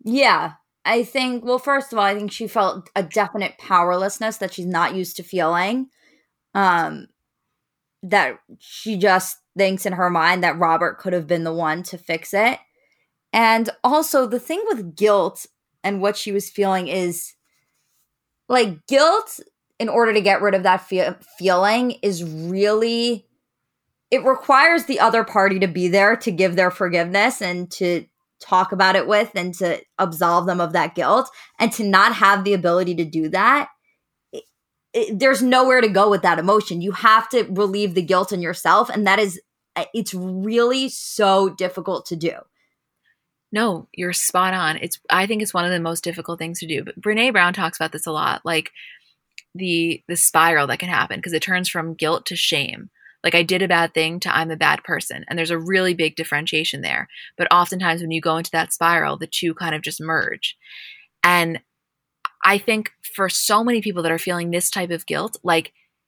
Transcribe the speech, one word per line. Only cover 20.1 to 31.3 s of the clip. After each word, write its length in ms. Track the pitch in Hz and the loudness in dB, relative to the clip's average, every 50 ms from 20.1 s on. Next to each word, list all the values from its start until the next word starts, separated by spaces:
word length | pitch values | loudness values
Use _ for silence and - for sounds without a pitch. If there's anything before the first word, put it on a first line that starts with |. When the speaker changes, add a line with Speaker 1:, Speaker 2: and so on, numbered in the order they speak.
| 208 | 2
Speaker 1:
to 80 | 214 | 2
get 220 | 190 202 196 - 202 | 4 4 2 2 2
rid 120 | 208 190 | 2 2
of 100 | 190 185 | 2 2
that 220 | 190 185 185 - | 2 2 0 0
fe-, 280 | - 190 185 - - - - - _ - - | -4 -2 -2 0 -2 -2 -8 -14 _ -12 -4
feeling 540 | 175 190 180 180 190 208 220 247 247 247 226 - - | 0 2 2 4 2 2 2 2 0 -2 -4 -2 -4
is 200 | 202 190 165 175 | -4 -4 -4 -6
really, 1040 | 160 156 160 165 175 185 196 202 208 214 220 226 233 233 233 233 240 233 196 _ _ _ _ _ _ _ _ _ _ _ _ _ _ _ _ _ - | -8 -8 -8 -8 -4 -2 0 2 2 2 2 0 0 0 -2 -2 -2 -2 -4 _ _ _ _ _ _ _ _ _ _ _ _ _ _ _ _ _ -2
it 120 | 247 262 - | -2 0 2
requires 600 | 262 262 - - - 269 269 302 330 339 330 - | 2 0 2 2 4 6 6 6 6 4 2 0
the 160 | - 254 - | -2 0 2
other 240 | 240 226 220 226 214 | 2 4 4 2 0
party 340 | - - 208 190 196 190 190 | 0 0 2 2 2 2 2
to 60 | 196 | 0
be 220 | 180 160 180 180 175 | 0 0 0 -2 2
there 260 | 175 196 196 208 233 | 4 4 4 4 4
to 140 | 233 - 226 | 2 -2 -4
give 260 | 175 160 190 180 175 | 0 2 2 2 2
their 140 | 185 185 180 | 2 2 2
forgiveness 720 | 180 - 196 175 175 170 170 175 185 202 214 254 254 - | 0 -2 -2 0 0 0 0 0 2 2 2 2 0 -2
and 300 | 208 180 180 180 180 175 - | -6 -6 -4 -6 -8 -8 -6
to 320 | - 190 175 175 170 170 _ _ _ _ _ _ - | -4 -2 0 -2 -2 -4 _ _ _ _ _ _ -16
talk 320 | - - 196 180 190 190 202 | -4 0 2 2 2 2 0
about 240 | 185 190 190 190 | 0 2 4 4
it 100 | 190 - | 2 2
with 240 | - 214 208 226 226 - | 2 2 2 2 0 -2
and 200 | 190 175 180 170 | -6 -6 -6 -6
to 260 | - 190 170 160 - - _ _ - | -4 -4 -2 -2 -4 -8 _ _ -4
absolve 480 | 190 180 160 156 185 170 170 175 170 | -4 -2 -2 0 0 2 2 2 2
them 140 | 185 180 175 | 0 0 0
of 120 | 170 160 165 | 0 0 0
that 200 | 175 151 170 - | 0 0 0 -2
guilt, 360 | 180 143 135 202 254 - - | -2 0 2 2 2 2 -2